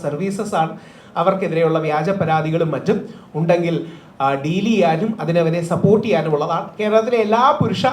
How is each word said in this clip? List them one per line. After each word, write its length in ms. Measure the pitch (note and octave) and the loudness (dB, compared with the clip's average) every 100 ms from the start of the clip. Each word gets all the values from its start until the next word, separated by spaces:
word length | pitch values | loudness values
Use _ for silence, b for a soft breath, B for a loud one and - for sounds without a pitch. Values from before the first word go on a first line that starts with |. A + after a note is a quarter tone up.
സർവീസസ് 500 | D3 D3 G3 G3 G#3 F#3 | -6 -4 -4 -4 -2 0
ആണ്. 100 | D#3+ - B B B E3 | -2 -4 B B B -2
അവർക്കെതിരെയുള്ള 580 | F3+ F#3 F3+ D#3+ D#3+ D#3+ D#3 | 0 0 0 0 2 0 0
വ്യാജ 220 | D3+ D#3+ C#3+ | -2 -2 -2
പരാതികളും 500 | E3 D#3+ D#3 E3 D#3+ | 0 0 0 -2 -2
മറ്റും 240 | C3+ - G#3+ - B B D3+ | -2 -2 -2 -4 B B -4
ഉണ്ടെങ്കിൽ, 380 | E3+ F3 E3+ D#3 - B B B | 0 2 2 -2 -6 B B B
ആ, 40 | C3+ C#3 | -2 0
ഡീൽ 220 | D3 F#3 A3 | -2 -2 0
ചെയ്യാനും 400 | G#3+ E3 D#3+ A3 - | 2 2 2 -2 -4
അതിനവരെ 380 | D#3+ E3+ D#3+ E3+ E3+ | -2 0 2 0 -2
സപ്പോർട്ട് 340 | F3 G3 G#3 A3 | 0 4 4 2
ചെയ്യാനും 260 | E3 D#3+ D3 | 0 0 0
ഉള്ളതാണ്. 300 | D#3+ E3+ G3+ - | 0 -4 -6 -4
കേരളത്തിലെ 400 | G#3 A3 A3+ A#3 G#3 | 2 2 2 0 2
എല്ലാ 180 | A3+ C4+ D4+ | 4 4 4
പുരുഷ 240 | A3+ F#3 B3+ | 0 0 0